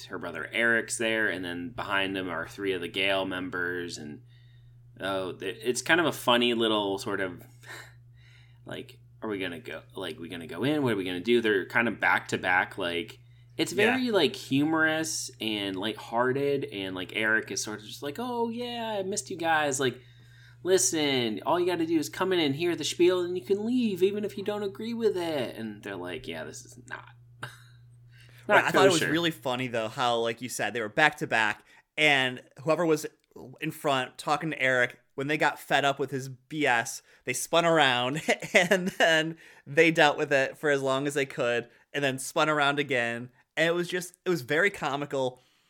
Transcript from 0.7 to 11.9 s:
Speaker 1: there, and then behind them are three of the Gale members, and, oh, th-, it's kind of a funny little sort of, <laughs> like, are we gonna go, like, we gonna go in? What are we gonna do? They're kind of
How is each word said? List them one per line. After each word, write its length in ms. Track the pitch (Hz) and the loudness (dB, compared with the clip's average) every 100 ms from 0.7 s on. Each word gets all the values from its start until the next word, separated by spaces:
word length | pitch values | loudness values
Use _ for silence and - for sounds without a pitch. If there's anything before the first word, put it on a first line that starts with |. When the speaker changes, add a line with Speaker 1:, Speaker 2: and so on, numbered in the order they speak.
| 113 110 - | 2 0 -2
Speaker 1:
there, 300 | 113 110 107 | 0 2 0
and 160 | 90 | -2
then 260 | 90 87 87 | -6 -6 -8
behind 460 | 78 90 98 95 95 | -8 -2 -2 0 -4
them 120 | 92 | -4
are 200 | 82 82 | -6 -8
three 240 | - 98 | -4 -4
of 80 | 92 | -2
the 80 | 85 | -4
Gale 380 | 95 95 95 95 | -2 0 0 0
members, 720 | 92 92 90 87 87 87 82 | -4 -6 -4 -4 -4 -8 -10
and, 240 | 76 71 - - - - - - - - | -12 -14 -18 -20 -20 -20 -20 -20 -20 -8
oh, 320 | 92 95 92 | -4 -4 -4
th-, 260 | 71 92 - | -6 -8 -4
it's 200 | 120 120 | -2 -2
kind 180 | - 170 | 2 4
of 60 | 151 | 4
a 60 | |
funny 420 | - - 120 120 | 0 2 4 4
little 440 | 117 113 107 101 98 | 2 2 2 0 -2
sort 220 | 107 98 | -4 -4
of, 220 | 95 85 - - | -4 -8 -18 -20
<laughs> 1040 | - - - - - - - - - - - | -18 -18 -18 -20 -20 -20 -20 -20 -20 -20 -16
like, 320 | 82 - - - - | -14 -16 -20 -20 -12
are 80 | 110 | -6
we 100 | 101 | -4
gonna 220 | 92 82 | -4 -8
go, 220 | - 78 - | -12 -14 -14
like, 240 | - 90 78 | -10 -10 -8
we 100 | 82 | -10
gonna 180 | 87 80 | -10 -10
go 160 | 82 | -4
in? 180 | 127 151 | -2 0
What 120 | 131 | 0
are 20 | 101 | 0
we 80 | |
gonna 160 | 92 90 | -2 -4
do? 200 | 92 120 | 2 4
They're 260 | 110 98 85 | 4 2 2
kind 200 | 120 | 0
of 120 | 117 | 0